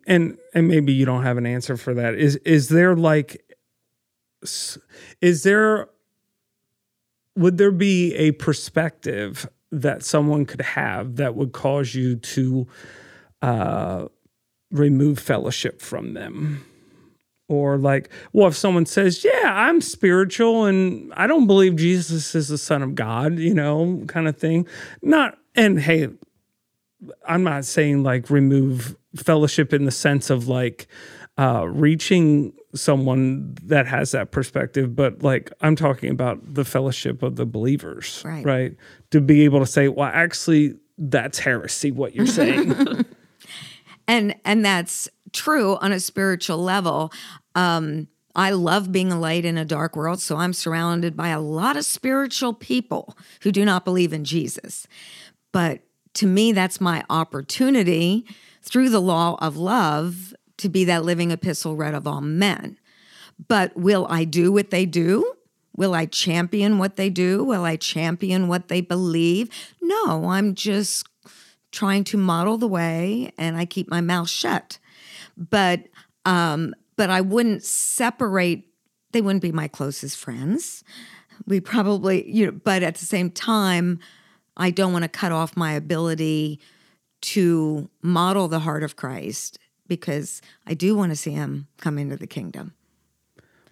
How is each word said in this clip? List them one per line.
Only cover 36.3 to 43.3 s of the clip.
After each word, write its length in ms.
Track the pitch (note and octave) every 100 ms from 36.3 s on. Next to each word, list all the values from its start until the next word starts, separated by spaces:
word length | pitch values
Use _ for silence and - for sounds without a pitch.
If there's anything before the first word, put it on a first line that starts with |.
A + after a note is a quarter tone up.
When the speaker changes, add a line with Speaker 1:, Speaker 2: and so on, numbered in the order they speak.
| - - C#3+
Speaker 1:
the 100 | C3+
fellowship 580 | C3+ C3+ - C3+ B2
of 120 | B2+ B2
the 80 | B2
believers, 760 | A2+ B2 C#3+ E2 A#1+ - - -
Speaker 2:
Right. 180 | D#3 C#3+
Speaker 1:
right? 300 | C3 B2+ - - - _
To 100 | D#3
be 240 | C#3 D3 D3+
able 140 | C#3
to 40 | C3
say, 220 | - C#3
"Well, 220 | C3 C#3
actually, 640 | E3 E3+ - - D#3 D3 - _ -
that's 420 | D3 B2 B2 -
heresy, 520 | - A#2+ D2+ - D3
what 220 | B2 B2+
you're 120 | - B3
saying." 480 | G3+ E4+ C4+ - -
Speaker 2:
<laughs> 400 | C#4+ - - - _